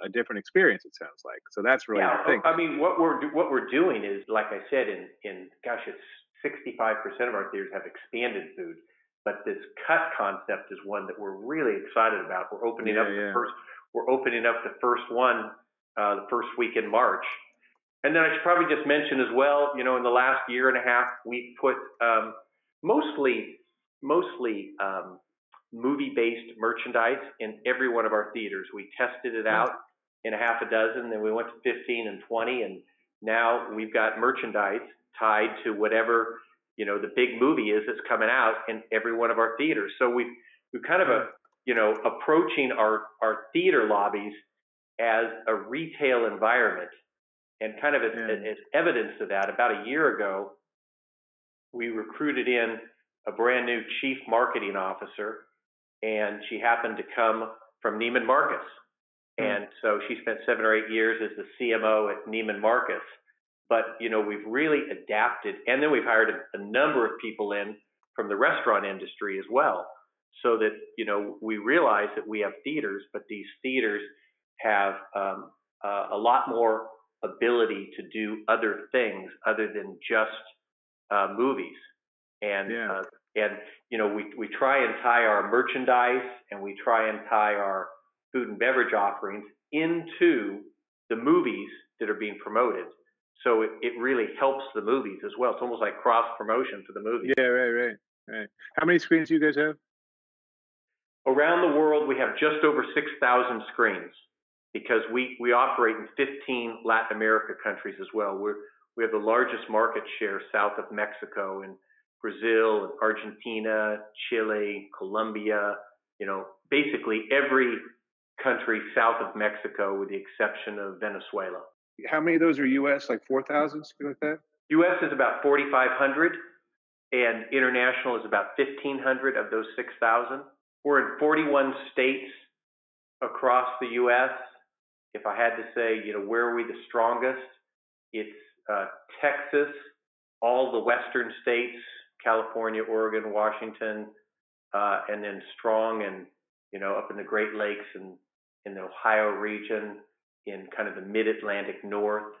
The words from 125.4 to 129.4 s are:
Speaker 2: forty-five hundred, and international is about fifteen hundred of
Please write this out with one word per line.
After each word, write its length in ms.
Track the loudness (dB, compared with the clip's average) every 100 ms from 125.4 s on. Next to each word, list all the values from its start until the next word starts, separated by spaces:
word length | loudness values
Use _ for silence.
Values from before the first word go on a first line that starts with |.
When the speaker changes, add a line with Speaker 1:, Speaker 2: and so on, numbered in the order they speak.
Speaker 2:
forty-five 460 | 4 4 4 4 4
hundred, 400 | 4 2 4 2 0 -14 _ _ _ _ _ -4
and 320 | 0 2 0 -2
international 640 | 2 2 4 2 2 -2 -2
is 80 | 0
about 300 | 0 0 0
fifteen 440 | -2 -2 -6 -2
hundred 320 | 0 0 0
of 160 | -2